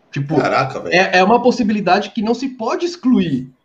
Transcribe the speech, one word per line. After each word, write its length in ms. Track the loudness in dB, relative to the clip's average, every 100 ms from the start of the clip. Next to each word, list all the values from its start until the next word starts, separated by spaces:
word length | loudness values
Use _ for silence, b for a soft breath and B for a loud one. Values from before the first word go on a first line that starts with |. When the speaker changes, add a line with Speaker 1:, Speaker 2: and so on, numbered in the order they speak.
| _
Speaker 1:
Tipo, 260 | -8 -2 0
Speaker 2:
Caraca, 420 | 0 0 -2 -6
velho. 160 | 0
Speaker 1:
é, 240 | 0 2 4
é 60 |
uma 180 | 4 4
possibilidade 680 | 2 0 0 0 2 0 0
que 120 | -4
não 120 | -2
se 160 | -2 -4
pode 360 | -6 -6 -4 -4
excluir. 640 | -4 0 2 2 -4 -6 _